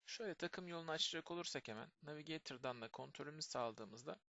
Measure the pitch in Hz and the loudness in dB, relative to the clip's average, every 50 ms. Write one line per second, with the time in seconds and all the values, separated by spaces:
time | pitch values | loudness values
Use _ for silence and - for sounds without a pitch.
0 | _ - - - 226 202 165 - 175 175 - 185 180 175 175 165 165 160 156 156 | _ -6 -2 0 2 2 2 4 2 2 2 0 -2 0 -2 0 2 2 6 6
1 | - - - 160 - - 175 175 170 - - 139 - - 107 107 123 - _ _ | 6 4 4 0 0 0 -2 0 0 2 0 0 0 0 -4 -4 -4 -8 _ _
2 | - 147 - 151 147 151 156 156 _ - 135 123 127 127 123 120 117 113 - - | -8 -6 -6 -6 -2 -2 -2 -2 _ -4 -6 0 0 0 0 0 -4 -6 -4 -6
3 | 131 139 - - 143 143 151 156 151 - - 127 120 117 110 113 110 98 104 - | -6 -6 -4 -6 -6 -4 -2 -4 -4 0 2 4 4 4 2 0 -6 -6 -8 -6
4 | 123 156 180 202 _ _ | -4 -6 -6 -6 _ _